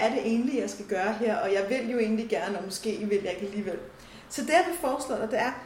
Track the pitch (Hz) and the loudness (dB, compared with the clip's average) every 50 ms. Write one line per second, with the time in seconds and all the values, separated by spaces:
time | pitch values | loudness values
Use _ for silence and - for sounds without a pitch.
0 | - 277 277 247 - 226 226 233 247 277 277 - 196 208 - - 202 - 196 185 | 4 4 2 2 0 2 2 2 2 2 2 0 0 -2 -4 -8 -6 -4 -2 0
1 | 190 214 220 208 233 220 208 - - 196 196 196 196 202 254 262 233 226 254 240 | 0 0 0 0 0 2 2 2 2 2 2 2 2 2 0 -2 0 0 0 0
2 | 220 214 220 220 226 - 208 170 170 196 202 - 190 196 190 - - 220 202 - | 2 2 2 0 0 0 -2 -2 0 -2 -4 -4 -4 -6 -6 -4 -4 -4 -2 -2
3 | 214 202 202 196 196 185 175 - 208 196 208 208 196 185 170 - - - - - | 0 2 2 2 2 0 -4 -4 -4 -6 -4 -4 -4 -4 -4 -6 -8 -12 -16 -18
4 | - - - - - - - 294 233 269 311 359 359 349 339 - - 262 269 285 | -20 -20 -20 -20 -16 -10 -6 -4 0 6 6 6 6 6 0 -2 0 0 0 0
5 | - - 240 - - 214 262 - 233 254 262 - - | -2 -4 -2 -2 -2 0 0 0 0 0 -2 -6 -12